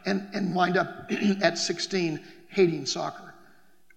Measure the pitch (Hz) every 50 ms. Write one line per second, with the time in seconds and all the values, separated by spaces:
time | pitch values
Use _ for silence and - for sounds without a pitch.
0 | - 185 202 190 - - - - 196 180 165 185 180 180 180 185 170 - - -
1 | - - 208 - - 202 190 196 190 170 165 - - - 180 170 - - - 190
2 | 175 165 151 147 - - - - - - - - 190 170 160 147 139 131 - -
3 | - - - - - - - - - - - - - - - - - - -